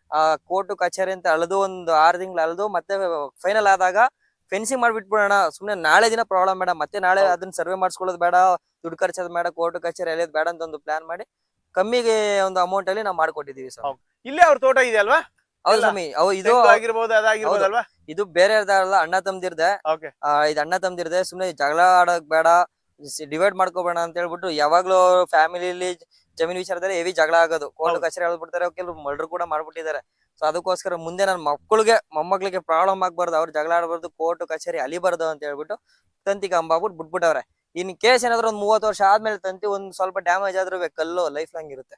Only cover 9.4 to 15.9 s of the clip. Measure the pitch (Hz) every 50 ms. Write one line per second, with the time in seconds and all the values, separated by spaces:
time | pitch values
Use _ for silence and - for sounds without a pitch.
9.4 | 170 175 - - 170 170 170 175 156 170 165 - 180 165 160 165 170 165 147 156
10.4 | 160 165 175 165 165 160 156 147 - - 151 156 160 160 170 180 - - _ _
11.4 | _ _ _ _ _ _ _ 185 190 214 240 247 233 226 220 220 214 208 202 196
12.4 | 190 190 190 185 180 180 190 196 190 185 190 214 220 202 180 170 160 160 156 156
13.4 | 147 143 135 135 131 127 - - 113 143 135 - _ _ _ _ _ 240 277 330
14.4 | 349 330 294 254 269 262 262 269 262 247 226 214 202 214 269 320 311 - _ _
15.4 | _ _ _ _ _ - 208 220 233 208